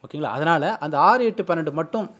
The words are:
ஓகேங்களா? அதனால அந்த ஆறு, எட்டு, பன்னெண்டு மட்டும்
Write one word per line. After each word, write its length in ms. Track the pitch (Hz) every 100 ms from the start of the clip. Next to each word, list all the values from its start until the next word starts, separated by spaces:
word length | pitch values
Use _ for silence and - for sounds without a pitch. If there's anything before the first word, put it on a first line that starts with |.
ஓகேங்களா? 220 | - 147
அதனால 540 | 143 117 156 165 156 220
அந்த 220 | 151 147
ஆறு, 260 | 170 247 233
எட்டு, 180 | 214
பன்னெண்டு 280 | 185 165 151
மட்டும் 400 | 143 160 226 196 -